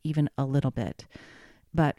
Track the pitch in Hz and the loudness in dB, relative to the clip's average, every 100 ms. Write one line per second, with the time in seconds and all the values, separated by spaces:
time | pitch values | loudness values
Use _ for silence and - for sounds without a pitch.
0 | 156 151 147 - 135 139 139 - 107 - | -2 0 0 0 -2 0 0 -2 -6 -8
1 | - - - - - _ _ 165 151 | -16 -20 -20 -20 -20 _ _ 0 0